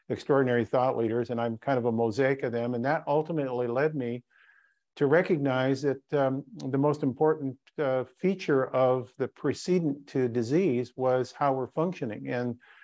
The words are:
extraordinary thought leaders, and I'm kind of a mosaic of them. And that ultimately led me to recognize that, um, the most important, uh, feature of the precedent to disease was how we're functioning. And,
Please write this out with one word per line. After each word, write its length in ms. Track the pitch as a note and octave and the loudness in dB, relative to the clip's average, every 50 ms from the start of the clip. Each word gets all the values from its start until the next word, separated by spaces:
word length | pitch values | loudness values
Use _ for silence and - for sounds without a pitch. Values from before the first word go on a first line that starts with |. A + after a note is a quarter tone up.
| _ - | _ -8
extraordinary 560 | B2+ - - - D3 C3+ C3+ B2+ A#2+ A#2+ A2+ | -8 -6 -2 2 2 4 4 4 2 2 0
thought 320 | - - C3 B2 C3 B2 | 0 0 2 2 2 0
leaders, 320 | - A#2 A2 A2+ A#2+ A#2+ A#2 | 0 -2 0 0 -2 -2 -2
and 100 | A#2+ A#2 | -4 -4
I'm 180 | A#2 A#2 A2+ | -4 -4 -4
kind 200 | A2 - C#3 C3+ | -4 -2 -2 0
of 80 | B2 A2+ | 0 0
a 60 | B2 | 0
mosaic 520 | A2+ A2+ A#2 A2+ G2+ C#3 C3 C3 C#3 C3+ C#3+ | 0 0 0 0 2 2 2 2 2 0 -2
of 80 | B2+ | -4
them. 220 | A2+ A#2 A#2 B2 B2 | -2 -2 -2 -2 -2
And 100 | A#2 A#2+ | -2 -2
that 180 | C3+ D#3 D#3 D#3+ | 0 -2 -2 -2
ultimately 600 | D3+ C#3+ D#3 D#3 E3 E3+ D3+ C#3 C3 B2 B2 B2 | 0 0 0 0 -2 -2 -2 -2 -2 -2 -2 -2
led 280 | A#2+ A#2+ B2+ D3 D#3+ D#3 | -2 0 0 0 0 0
me 280 | C#3+ B2 A#2 A#2+ B2 - _ _ _ _ _ _ _ _ _ _ _ _ _ _ | -2 -4 -4 -6 -6 -10 _ _ _ _ _ _ _ _ _ _ _ _ _ _
to 120 | - D3 | 0 2
recognize 760 | C3+ D3 F3 F#3 - F#3 D3 C#3 C#3 B2+ C3 C3 C3+ C3+ C3+ | 4 4 4 4 2 0 0 0 0 0 2 2 0 0 0
that, 320 | D3 C#3+ C3 C3+ - _ D#3 | 0 -2 -2 -2 -4 _ 0
um, 300 | C#3+ C3+ C3 C3+ C3+ C#3 - A3+ | 0 0 0 0 -2 -6 -10 -14
the 220 | D3 D3 C3+ C3 | -10 -6 -4 0
most 260 | C#3 C#3 D3+ D3 D3 D#3 | 2 2 2 0 0 -2
important, 540 | C3+ A#2+ - D#3 D#3 D#3 D#3 C#3+ C3+ B2 - _ - _ - | -2 0 2 2 2 2 0 -2 -6 -8 -10 _ -14 _ -4
uh, 260 | D3+ C3+ C3 B2+ B2 | -2 0 0 -2 -2
feature 600 | - _ _ - F#3 G3 F#3 - - D3 C3 C3 | -6 _ _ -2 -2 -2 -2 0 2 2 2 2
of 440 | - - C3 C3 B2+ B2+ B2+ A#2 - _ | 2 2 2 4 4 4 2 -2 -6 _
the 100 | - C3 | -6 -6
precedent 800 | - - - - D3 A#2+ - - - F3+ F3+ E3+ D3 C#3 - - | -6 -4 -4 -2 -2 -2 -2 0 0 0 2 2 0 -2 -4 -8
to 200 | - - C#3 B2+ | -4 -2 0 0
disease 680 | A#2+ A#2 B2 A2+ A2+ C#3 F3 G3 E3+ B2 A#2+ B2 - - | 2 0 0 0 2 2 2 2 2 2 0 -2 -4 -4
was 380 | - B2+ B2+ B2+ B2+ B2 - - | -2 0 2 2 2 0 -2 -4
how 160 | - C#3+ C#3+ C3+ | -2 0 0 0
we're 140 | C3 B2+ | 0 -4
functioning. 640 | A2+ - D#3+ D#3+ F#3 F3+ - C#3+ A2+ G#2 - C3+ C3+ | -4 -2 -2 -2 -2 -2 -4 -6 -6 -6 -6 -6 -4
And, 260 | C3 B2 B2 B2 A#2+ - _ - - - | -4 -2 -2 -4 -6 -8 _ -20 -20 -20